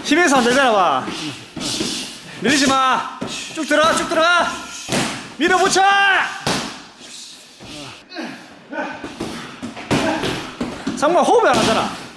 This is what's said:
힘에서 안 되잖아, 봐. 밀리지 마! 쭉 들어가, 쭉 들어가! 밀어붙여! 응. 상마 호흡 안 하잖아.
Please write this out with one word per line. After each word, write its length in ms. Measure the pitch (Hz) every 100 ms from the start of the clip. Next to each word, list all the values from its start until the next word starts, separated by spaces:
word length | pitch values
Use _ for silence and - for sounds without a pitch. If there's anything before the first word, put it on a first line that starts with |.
힘에서 340 | - 302 349 269
안 60 |
되잖아, 280 | 233 247 262
봐. 320 | 208 175 131 110 165 156 127 - - - - - - - - - -
밀리지 260 | 214 285 269
마! 500 | 269 262 240 - - - - - 302
쭉 120 | 302
들어가, 280 | 294 320 302
쭉 120 | 320
들어가! 400 | 320 330 349 302 - - - - - - - - -
밀어붙여! 440 | 349 359 370 311 392 403 392 370 247 - - - - - - - - - - - - - - 294 135 - -
응. 60 | 359 247 - - - - - 285 - - - - - - - - - - - - - 95 - - - - - - -
상마 260 | 285 339
호흡 220 | 269 453 381
안 100 | 233
하잖아. 320 | 233 214 123 - -